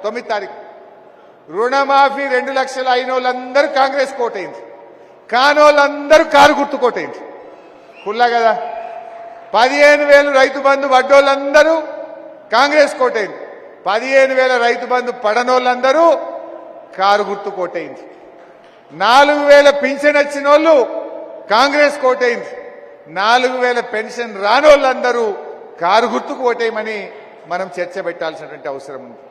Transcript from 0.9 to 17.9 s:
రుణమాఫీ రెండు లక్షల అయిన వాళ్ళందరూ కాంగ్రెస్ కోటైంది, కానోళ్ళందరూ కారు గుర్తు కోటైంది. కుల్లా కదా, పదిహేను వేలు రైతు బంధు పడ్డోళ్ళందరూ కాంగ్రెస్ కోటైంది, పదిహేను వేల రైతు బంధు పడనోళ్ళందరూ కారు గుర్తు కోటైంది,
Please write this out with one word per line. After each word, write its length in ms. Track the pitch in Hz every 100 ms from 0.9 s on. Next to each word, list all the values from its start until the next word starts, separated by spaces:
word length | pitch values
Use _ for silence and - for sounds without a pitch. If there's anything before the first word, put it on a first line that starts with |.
| - - - - _ _ 160
రుణమాఫీ 680 | 240 269 277 277 277 269 277 254
రెండు 160 | 247 269
లక్షల 280 | 262 254 262 247
అయిన 140 | 254 262
వాళ్ళందరూ 520 | 254 247 254 262 285 277
కాంగ్రెస్ 340 | 269 277 262 -
కోటైంది, 400 | 233 208 170 - - - - - - - _
కానోళ్ళందరూ 920 | 233 277 294 302 294 285 285 285 311 320 285
కారు 180 | 285 294
గుర్తు 160 | 285 285 247
కోటైంది. 360 | 202 143 - - - - - - - - - -
కుల్లా 220 | 220 240 233
కదా, 160 | 226 214 - - - - - - - - - 196
పదిహేను 500 | 247 285 294 294 294
వేలు 260 | 285 285 269
రైతు 220 | 254 285
బంధు 280 | 269 277 277
పడ్డోళ్ళందరూ 840 | 254 262 277 277 277 277 294 302 320 302 - - - - - -
కాంగ్రెస్ 400 | 220 285 302 285 -
కోటైంది, 380 | 254 233 190 - - - - - 175
పదిహేను 460 | 208 254 269 262 262
వేల 140 | 262 254 233
రైతు 200 | 247 240
బంధు 260 | 247 240 233
పడనోళ్ళందరూ 800 | 208 220 247 254 247 247 254 285 330 294 - - - - - - - -
కారు 260 | 196 208 196
గుర్తు 200 | 202 208 190
కోటైంది, 440 | 175 175 151